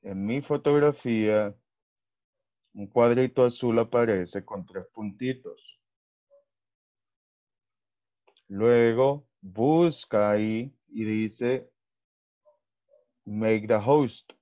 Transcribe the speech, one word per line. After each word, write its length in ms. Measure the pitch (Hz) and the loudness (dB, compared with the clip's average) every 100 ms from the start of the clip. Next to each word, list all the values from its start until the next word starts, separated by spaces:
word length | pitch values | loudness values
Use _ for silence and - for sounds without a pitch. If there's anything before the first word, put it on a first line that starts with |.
En 220 | - 95 | -10 -8
mi 160 | 101 131 | -6 -6
fotografía, 1120 | 139 143 - 147 147 139 127 113 107 107 104 101 _ _ _ _ _ _ _ _ _ _ _ | -4 -4 2 2 2 0 -2 0 2 0 -2 -8 _ _ _ _ _ _ _ _ _ _ _
un 140 | 101 101 | -16 -4
cuadrito 580 | 120 120 120 127 127 | 2 4 4 0 2
azul 340 | 123 120 123 117 | 0 2 0 0
aparece 640 | 113 123 117 98 87 101 | 0 0 2 0 -2 -10
con 200 | - 101 | -10 -14
tres 220 | 87 92 90 | -12 -16 -16
puntitos. 840 | - 107 98 127 127 - - - _ _ _ _ _ _ 571 _ _ _ _ _ _ _ _ _ _ _ _ _ _ _ _ _ _ _ _ _ | -12 -12 -8 -8 -8 -12 -20 -20 _ _ _ _ _ _ _ _ _ _ _ _ _ _ _ _ _ _ _ _ _ _ _ _ _ _ _ _
Luego 800 | 98 113 120 117 113 135 143 _ _ | -2 2 4 4 2 0 0 _ _
busca 880 | 98 95 123 160 170 151 - 107 104 | -18 -2 0 2 2 -2 -4 0 2
ahí 440 | 104 107 110 131 _ _ | 0 0 -4 -6 _ _
y 160 | 110 | -8
dice, 680 | 110 110 110 - 120 127 - _ _ _ _ _ _ _ _ _ _ _ _ _ _ _ - | -4 -4 -4 -4 -4 -4 -6 _ _ _ _ _ _ _ _ _ _ _ _ _ _ _ -12
"Make 420 | 104 110 110 107 | -4 0 0 2
the 80 | 110 | 0
host." 560 | 104 147 127 - _ - | 4 2 2 -4 _ -20